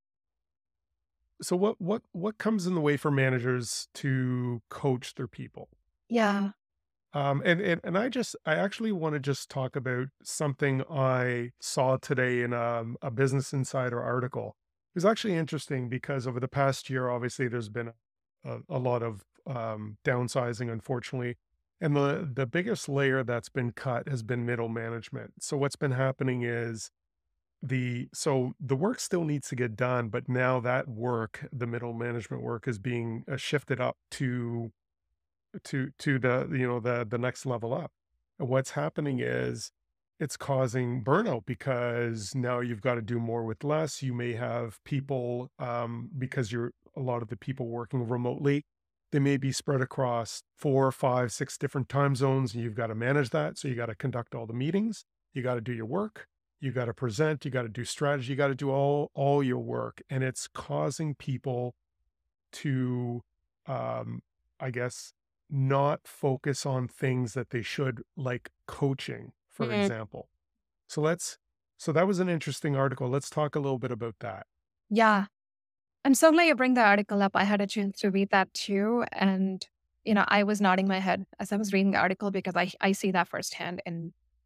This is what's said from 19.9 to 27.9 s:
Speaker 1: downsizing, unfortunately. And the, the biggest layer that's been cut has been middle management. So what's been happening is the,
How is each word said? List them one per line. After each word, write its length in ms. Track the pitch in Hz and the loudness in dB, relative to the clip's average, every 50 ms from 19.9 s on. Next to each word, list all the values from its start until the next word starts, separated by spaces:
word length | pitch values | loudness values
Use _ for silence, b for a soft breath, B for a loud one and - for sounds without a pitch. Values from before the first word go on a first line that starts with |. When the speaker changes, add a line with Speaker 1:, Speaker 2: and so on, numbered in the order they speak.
| 107 - - | -10 -4 0
Speaker 1:
downsizing, 640 | 147 127 123 123 117 - 135 123 120 120 110 127 117 | 0 2 2 2 0 0 0 0 0 -2 -2 -4 -4
unfortunately. 680 | 113 113 - - 135 120 107 - - 131 123 120 120 - _ _ _ _ _ _ _ - | -4 -6 -4 -4 -4 -4 -4 -4 -6 -4 -4 -4 -6 -8 _ _ _ _ _ _ _ -2
And 160 | 175 156 143 | 0 2 4
the, 340 | 143 143 143 143 - - 143 | 4 4 4 2 0 -2 -4
the 140 | 120 131 135 | -4 -2 -2
biggest 440 | 120 - 170 180 233 214 - - - | -2 0 -2 0 0 -2 -4 -4 -2
layer 340 | 139 139 139 135 131 135 127 | 0 2 2 4 2 2 0
that's 240 | 113 120 117 - - | 0 -2 -4 -4 -4
been 240 | - 135 123 120 | -4 -2 -2 -2
cut 380 | - - - 135 120 123 - - | -4 -4 -4 -2 -2 -2 -2 -2
has 120 | 139 123 | -4 -4
been 240 | 113 104 127 120 120 | -2 -2 -2 -2 0
middle 220 | 120 120 117 117 113 | -2 -2 -2 -2 -2
management. 680 | 113 117 113 113 117 117 110 - - 123 113 - - - | -4 -4 -4 -6 -6 -8 -8 -10 -10 -12 -12 -12 -14 -12
So 160 | - - 156 | -8 -4 -2
what's 220 | 139 139 139 - - | 0 0 0 0 0
been 140 | - 143 | -2 0
happening 520 | 131 127 131 135 131 - 139 131 127 123 120 | 2 2 2 0 0 0 0 0 0 0 0
is 480 | 120 120 117 117 120 113 110 - - _ _ _ _ _ _ _ _ _ _ _ _ _ _ - | -2 -2 -2 -2 -4 -6 -8 -10 -12 _ _ _ _ _ _ _ _ _ _ _ _ _ _ -4
the, 460 | 131 135 131 127 123 | -2 0 0 0 0